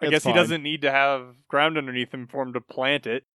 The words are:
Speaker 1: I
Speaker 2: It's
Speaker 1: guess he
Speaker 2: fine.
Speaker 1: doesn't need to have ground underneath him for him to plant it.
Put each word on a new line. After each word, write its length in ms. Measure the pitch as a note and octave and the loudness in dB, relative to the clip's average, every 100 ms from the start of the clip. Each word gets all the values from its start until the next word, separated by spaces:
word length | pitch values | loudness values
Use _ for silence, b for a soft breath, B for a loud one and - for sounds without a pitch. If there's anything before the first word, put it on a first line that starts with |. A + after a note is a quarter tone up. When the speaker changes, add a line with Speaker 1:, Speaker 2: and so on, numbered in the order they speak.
Speaker 1:
I 40 | D3+ | 0
Speaker 2:
It's 40 | |
Speaker 1:
guess 120 | D3+ | 2
he 60 | C3+ | 4
Speaker 2:
fine. 60 | C#3+ | 4
Speaker 1:
doesn't 280 | A2+ D#3+ | 4 0
need 180 | D3 D#3 | -4 -2
to 100 | C#3 | 0
have 440 | C3+ C#3 C3+ B2 B2 - | 2 2 0 -6 -20 -2
ground 300 | C#3+ D#3 D#3 | 2 2 2
underneath 360 | C3+ B2 A#2+ | -4 -4 -6
him 140 | C3 B2 | -8 -10
for 160 | C#3 | -8
him 80 | B2+ | -6
to 80 | A#2+ | -6
plant 460 | - - C3 C#3+ C#3+ | -8 -4 -2 -2 -2
it. 160 | C3+ _ | -6 _